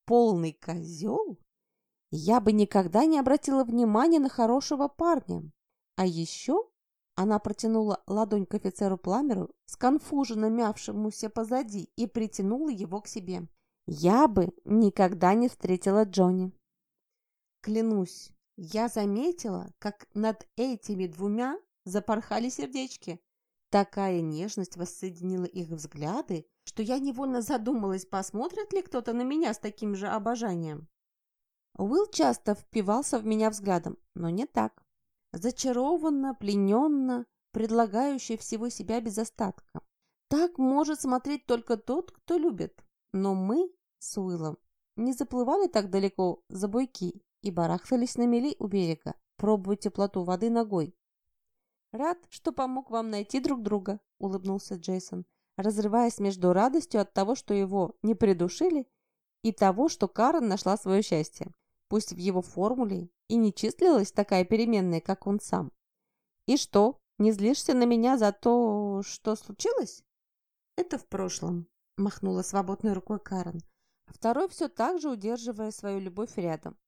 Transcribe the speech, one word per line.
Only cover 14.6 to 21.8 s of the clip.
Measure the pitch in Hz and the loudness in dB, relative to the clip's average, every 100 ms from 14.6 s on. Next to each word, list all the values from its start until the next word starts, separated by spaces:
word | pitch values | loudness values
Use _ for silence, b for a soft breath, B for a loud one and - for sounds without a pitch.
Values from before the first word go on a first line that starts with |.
никогда | - 214 226 - 190 180 180 | 0 4 4 4 2 4 4
не | 208 247 | 4 2
встретила | - 185 180 196 196 | 0 -2 0 2 4
Джонни". | 214 185 180 185 185 - _ _ _ _ _ _ _ _ _ _ | 4 4 4 4 -2 -8 _ _ _ _ _ _ _ _ _ _
Клянусь, | - 214 226 214 180 - - - _ - | -4 0 2 2 0 -6 -20 -20 _ -18
я | 165 214 233 | -6 -2 -2
заметила, | 226 202 202 302 349 233 180 185 - | 0 0 0 0 -2 -4 -6 -8 -10
как | 208 - - | -10 -10 -10
над | - 220 220 - - | -4 -2 -2 -6 -4
этими | 254 240 - 196 185 | -4 -4 -6 -4 -4
двумя | 160 202 208 254 339 - _ | -4 -4 -2 -2 -6 -12 _